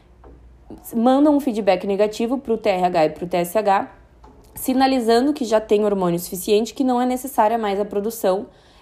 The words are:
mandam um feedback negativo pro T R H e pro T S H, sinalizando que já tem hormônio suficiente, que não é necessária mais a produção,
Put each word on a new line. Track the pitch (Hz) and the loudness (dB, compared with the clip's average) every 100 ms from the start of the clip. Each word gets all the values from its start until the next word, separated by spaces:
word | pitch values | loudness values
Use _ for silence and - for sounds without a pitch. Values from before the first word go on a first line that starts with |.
| _ _ - - - - - - - 233 | _ _ -20 -20 -20 -20 -20 -20 -8 0
mandam | 240 262 302 285 | 2 4 4 2
um | |
feedback | 277 214 196 185 190 | 0 -2 2 0 0
negativo | 196 214 214 233 254 | 0 0 0 -4 -4
pro | 233 220 | -2 -2
T | 220 | 0
R | 185 180 | 0 2
H | 180 156 | 2 0
e | |
pro | 160 180 | 0 -4
T | 180 | -2
S | 175 220 | -2 -2
H, | 202 196 269 - - _ - - - | 2 0 -2 -12 -20 _ -20 -20 -20
sinalizando | - - 262 269 262 226 233 277 | -8 -2 2 2 2 2 2 2
que | 294 226 | -2 0
já | 220 | 0
tem | 220 208 208 | 2 0 2
hormônio | 196 175 170 | 0 0 -2
suficiente, | 175 185 202 208 226 | -4 -8 0 0 0
que | - | -2
não | 254 240 | 0 0
é | 254 | 0
necessária | 254 262 - 214 233 | -4 -4 0 2 2
mais | 208 196 | -2 -2
a | 202 | -4
produção, | 202 208 226 196 190 247 - _ _ | -4 -6 -2 -2 -2 -4 -18 _ _